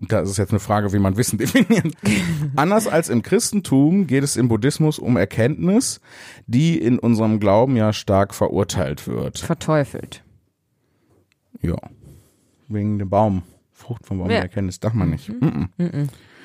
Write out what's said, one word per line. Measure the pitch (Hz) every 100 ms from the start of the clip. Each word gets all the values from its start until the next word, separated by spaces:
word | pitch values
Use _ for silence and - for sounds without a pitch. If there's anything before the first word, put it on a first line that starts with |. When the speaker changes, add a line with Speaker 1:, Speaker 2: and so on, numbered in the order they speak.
| -
Speaker 1:
das | 107 90
ist | 98
jetzt | 98
eine | 104
Frage, | - 107 101
wie | 101
man | 98 95
Wissen | 123 101
<laughs> |
definiert. | 135 262 196 220 160 - 202 208 175 160 151 139
Anders | 165 214 214
als | 160 165
im | 117
Christentum | - 202 - 208 - 135 147 196 170
geht | 135
es | 139 107
im | 123
Buddhismus | 110 127 - 156 -
um | 95 117
Erkenntnis, | 98 - 117 - 175 214 - - - - - - -
die | 120 160 165
in | 120 127
unserem | 117 110 110 107
Glauben | 101 104 131 123
ja | 107
stark | 104 - 98 101
verurteilt | - 104 87 101 - 71 73 -
wird. | 60 - -
Speaker 2:
Verteufelt. | - 160 - 156 139 - - - _ _ _ _ _ _ _ _ _ _ _ _ _ -
Speaker 1:
Ja. | 82 85 - - - - _ _ _ _ -
Wegen | 104 104 104
dem | 98
Baum. | 101 110 95 80 _ _
Frucht | _ - 120 -
vom | 196
Baum | 185
Speaker 2:
Ja. | 233
Speaker 1:
der |
Erkenntnis | 90 - 95 -
darf | 107
man | 110 87
nicht. | 76 -
Speaker 2:
Mhm. | 240 - - 90 -
Speaker 1:
Mhm. | 175
Speaker 2:
Mhm. | 143 143 - - -